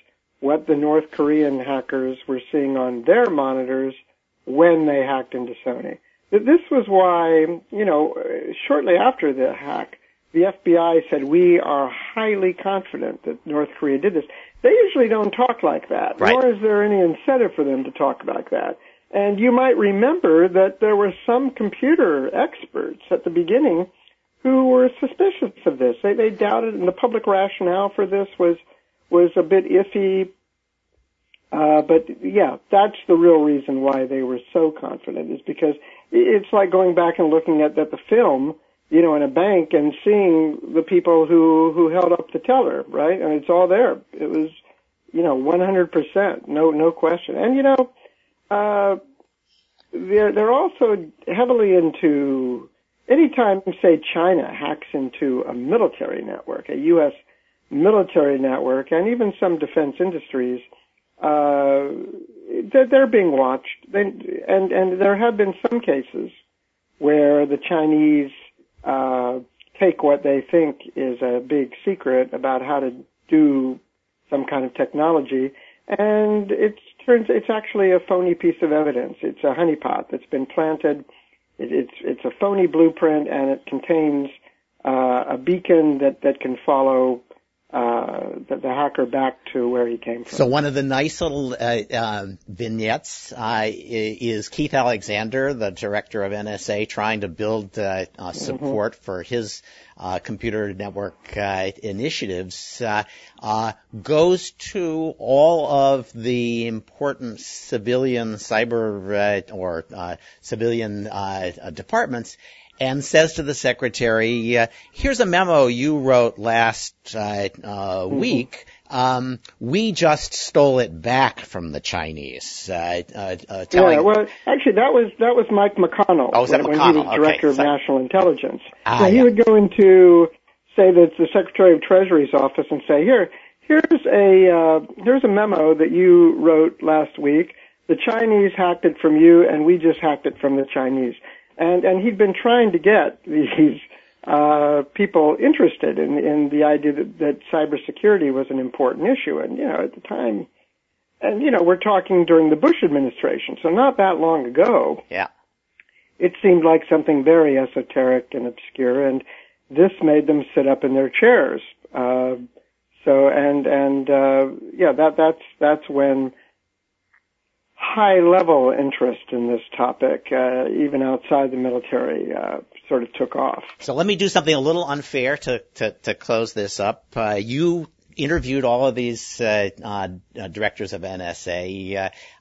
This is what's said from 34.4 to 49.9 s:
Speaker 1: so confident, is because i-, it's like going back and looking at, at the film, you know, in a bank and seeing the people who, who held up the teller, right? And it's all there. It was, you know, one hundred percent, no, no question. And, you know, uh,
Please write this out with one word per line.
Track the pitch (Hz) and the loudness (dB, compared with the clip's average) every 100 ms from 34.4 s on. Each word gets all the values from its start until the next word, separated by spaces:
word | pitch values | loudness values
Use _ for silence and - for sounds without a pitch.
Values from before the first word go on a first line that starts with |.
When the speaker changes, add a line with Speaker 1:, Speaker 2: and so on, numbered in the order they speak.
| - | -4
Speaker 1:
so | 175 160 | 0 0
confident, | 156 - - - - 160 | -2 -12 -12 -12 -10 -10
is | 156 - | -10 -10
because | - 156 147 - - _ | -4 -4 -4 -10 -20 _
i-, | 220 | 2
it's | 123 220 196 | 4 2 2
like | 214 196 | 0 2
going | 185 185 175 | 2 2 2
back | 170 170 | 0 2
and | 160 | 2
looking | 160 160 156 | 2 2 0
at, | 151 151 | 0 0
at | 156 | -4
the | - - | -6 0
film, | 220 214 139 147 160 _ _ - | 2 2 2 -2 -8 _ _ 0
you | 156 | 4
know, | 170 151 | 4 2
in | |
a | 143 | 0
bank | 135 190 190 160 | 0 2 0 0
and | 165 147 139 | 0 0 -2
seeing | - 208 190 160 160 151 - | 0 2 4 2 0 -4 -6
the | 160 | -4
people | 160 180 175 165 156 | 0 0 4 4 4
who, | 170 160 160 165 | 4 4 4 2
who | 156 160 | 2 0
held | 175 175 | 2 0
up | 170 165 | 0 -2
the | - | -6
teller, | - 262 - 143 - | 0 2 2 -4 -6
right? | - 151 190 | -2 -2 0
And | 170 | -2
it's | 151 139 | -2 0
all | 175 180 | 2 4
there. | 190 185 - - | 4 2 -2 -10
It | - 151 | -10 -6
was, | 156 160 - _ _ _ _ _ | -4 -4 -8 _ _ _ _ _
you | 160 | -4
know, | 165 131 | -2 0
one | 135 175 | 0 0
hundred | 185 190 175 | 0 0 0
percent, | 170 156 190 202 - - | -2 -2 -2 -2 -4 -6
no, | 147 160 | 0 2
no | 151 165 | 2 0
question. | 165 165 170 - - | 0 -2 -2 -6 -4
And, | 220 262 | -2 2
you | |
know, | 269 262 254 _ _ _ _ _ - | 2 2 0 _ _ _ _ _ -6
uh, | 208 208 202 196 190 - _ _ _ _ _ _ _ _ | -4 -2 0 0 -2 -6 _ _ _ _ _ _ _ _